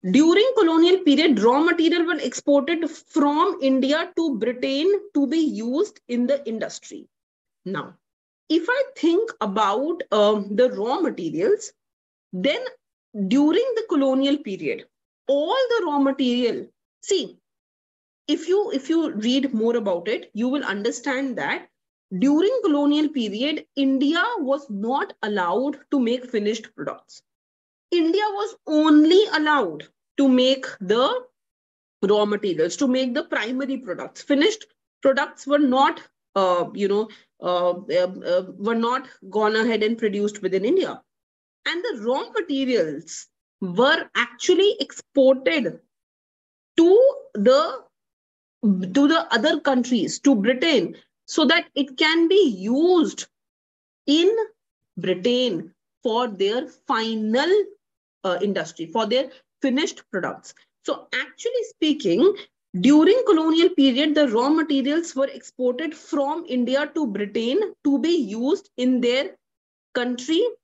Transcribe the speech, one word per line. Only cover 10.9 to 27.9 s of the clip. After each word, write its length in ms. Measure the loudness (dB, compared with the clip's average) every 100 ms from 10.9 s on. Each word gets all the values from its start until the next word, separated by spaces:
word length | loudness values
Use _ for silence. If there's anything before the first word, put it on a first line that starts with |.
| -2
materials, 720 | -4 -4 -8 -2 0 -2 -4 _ _ _ _ _ _
then 320 | -4 -2 -2 -8 -16 _ _ _ -8 0
during 400 | 2 4 2 0
the 120 | -4 -2
colonial 500 | 0 0 0 0 -2
period, 480 | -4 -8 -6 -8 -12 _ _ _ -2
all 320 | -2 0 -2 0
the 160 | -2 -2
raw 120 | 0
material, 720 | 0 0 -2 0 -2 -4 -10 _ _ _
see, 360 | -4 -2 -2 -14 _ _ _ _ _ _ _ _ -6
if 180 | -4 0
you, 240 | 0 0
if 180 | -6 -2
you 220 | -2 -2
read 380 | -4 -2 0 -2
more 240 | -2 -2 -2
about 300 | -2 -4 -4
it, 240 | -6 -8
you 160 | -6 -4
will 140 | -2
understand 760 | -4 -4 -4 -6 -6 -4 -6 -6
that 300 | -6 -6 -10 _ _ _ _ -2
during 400 | 2 2 2 0
colonial 460 | 0 2 2 0 -2
period, 580 | -2 -6 -4 -4 -4 -8 -2
India 460 | 0 2 0 0 -2 -4
was 280 | -2 -4 -4
not 420 | -6 -4 -4 -4 -8
allowed 560 | -6 -2 -2 -2 -4 -6 _
to 100 | 0
make 300 | 0 -2 -4
finished 440 | -4 -2 -4 -10
products. 480 | -12 -10 -10 _ -20 _ _ _ _ _ _ _